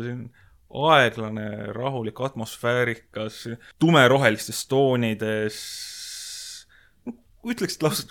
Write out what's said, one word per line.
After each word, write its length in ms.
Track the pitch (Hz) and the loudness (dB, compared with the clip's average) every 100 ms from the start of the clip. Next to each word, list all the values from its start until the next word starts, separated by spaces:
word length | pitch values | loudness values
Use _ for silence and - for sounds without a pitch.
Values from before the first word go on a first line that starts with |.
see 120 | 117 | -8
on 100 | 123 123 - _ _ _ 123 151 | -10 -12 -18 _ _ _ -2 4
aeglane, 640 | 151 120 113 107 110 107 104 104 | 6 4 0 -6 -6 -8 -8 -8
rahulik, 480 | 107 131 135 110 - | -6 -4 -4 -6 -6
atmosfäärikas, 1200 | 131 117 107 - 120 123 120 113 _ 107 107 - 117 117 - _ | -8 -6 -10 -4 -2 0 0 -2 _ -10 -10 -10 -12 -12 -16 _
tumerohelistes 840 | 160 160 123 139 123 107 - - - | 6 8 8 8 4 2 -4 -8 -2
toonides. 920 | 135 139 123 113 104 110 107 107 - - - - - - - - - - - - _ _ _ - - _ _ | 2 4 2 0 -2 -2 -2 -4 -6 -12 -12 -14 -14 -14 -14 -14 -14 -14 -18 -20 _ _ _ -16 -16 _ _
Ütleks, 360 | - 240 196 - | -8 -4 -4 -2
et 80 | |
lausa 220 | 156 - - | -2 -2 -8